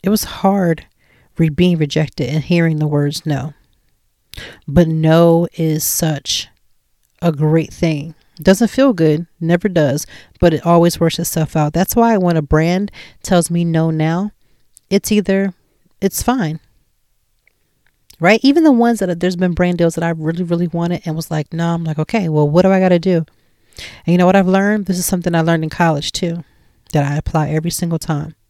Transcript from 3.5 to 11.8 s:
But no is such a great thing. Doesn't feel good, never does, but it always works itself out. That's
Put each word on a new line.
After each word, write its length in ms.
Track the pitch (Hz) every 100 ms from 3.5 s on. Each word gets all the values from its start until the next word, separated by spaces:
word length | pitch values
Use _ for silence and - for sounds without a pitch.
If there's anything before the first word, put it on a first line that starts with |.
| - _ _ _ _ _ _ _ - - - -
But 200 | 143 165
no 600 | 160 160 160 170 165 170
is 300 | - 160 156
such 640 | - - 160 147 - - - _ _ _ _ _ _ _
a 120 | 170
great 420 | 143 151 165 156
thing. 400 | - 170 151 156 - _ -
Doesn't 320 | - 190 226
feel 260 | - 277
good, 320 | 185 156 151 170 _
never 300 | 165 175 202
does, 360 | 170 147 147 - - - _
but 140 | 175
it 120 | 156 170
always 340 | 170 170 -
works 180 | 165 -
itself 380 | 170 - 156 160
out. 180 | 147
That's 220 | 165